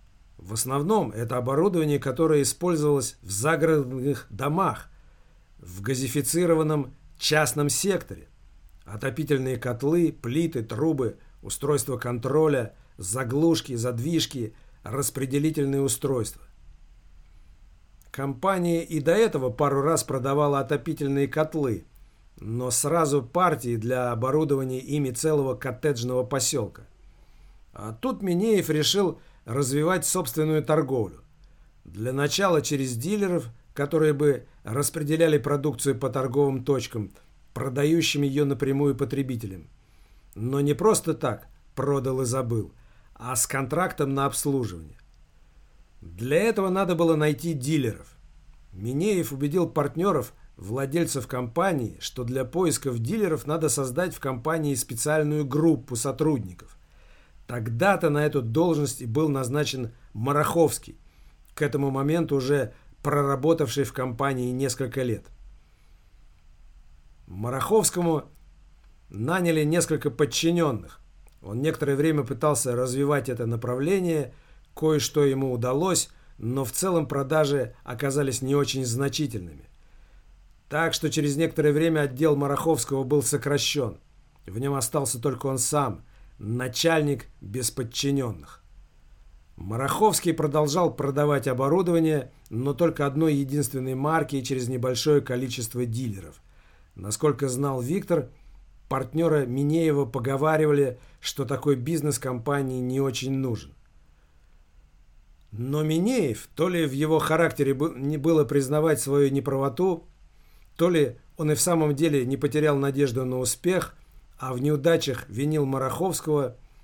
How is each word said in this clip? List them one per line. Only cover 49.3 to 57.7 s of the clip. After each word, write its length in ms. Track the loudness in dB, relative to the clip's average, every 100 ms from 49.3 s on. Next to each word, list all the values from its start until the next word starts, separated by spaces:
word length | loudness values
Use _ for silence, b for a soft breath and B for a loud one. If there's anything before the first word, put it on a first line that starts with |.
убедил 360 | -4 -2 0 0
партнёров, 640 | 0 -2 0 0 0 -2 b b -16
владельцев 720 | -8 -4 -2 0 0 -2 -4
компании, 680 | -6 -4 0 0 0 -2 -6
что 240 | -10 -8
для 200 | -4 -4
поисков 540 | -2 0 0 0 -2 -2
дилеров 480 | -2 0 0 0 -2
надо 220 | 0 0
создать 460 | 0 -2 -2 -4
в 60 | -4
компании 540 | -6 -4 -2 0 0
специальную 680 | -2 -4 -4 0 2 2 0
группу 500 | 0 2 4 4 0
сотрудников. 840 | -4 -4 0 2 2 -2 -12 -20 -20 b b b b b b -10
Тогда-то 640 | -8 -4